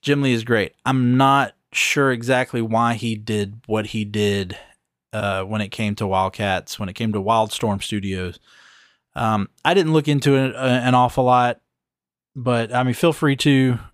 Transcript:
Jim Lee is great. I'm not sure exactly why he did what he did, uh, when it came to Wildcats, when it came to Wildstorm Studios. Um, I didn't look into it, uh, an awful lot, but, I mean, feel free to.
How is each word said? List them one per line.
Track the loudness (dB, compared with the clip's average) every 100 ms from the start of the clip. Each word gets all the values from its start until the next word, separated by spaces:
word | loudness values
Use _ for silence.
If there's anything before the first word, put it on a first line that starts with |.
Jim | 0 0
Lee | 2
is | 0
great. | 2 0 0 _ -2
I'm | 0 2 4
not | 4 4 0 _ _
sure | -4 -2 0 0
exactly | 0 0 0 0 -4
why | -2 0 0 0
he | -4 -8
did | -4 -4 -4 -10 -4
what | -4 -2
he | -6 -4
did, | -2 0 0 -4 -12 -18 _ _ _ _
uh, | -6 -4 -4
when | -4 -4
it | -6
came | -4 -4 -2
to | -2
Wildcats, | 0 0 -2 -2 -2 -6 -10
when | -10
it |
came | -6 -4
to | -2
Wildstorm | 0 2 2 -2 -2 -2
Studios. | -4 -6 -4 -6 -8 -10 _ -20 -20 _ _ _ _
Um, | -6 -2 -2 -4 _
I | 0 2
didn't | 4
look | 2 2
into | 0 2 2
it, | 0 -2
uh, |
an | 0 0 2 4
awful | 4 2 4
lot, | 4 2 -2 _ _ _ _ _ _ _ -8
but, | -2 -2 0
I | 0
mean, | 0 2
feel | 0
free | 2 0 2
to. | 4 4 4 0 -4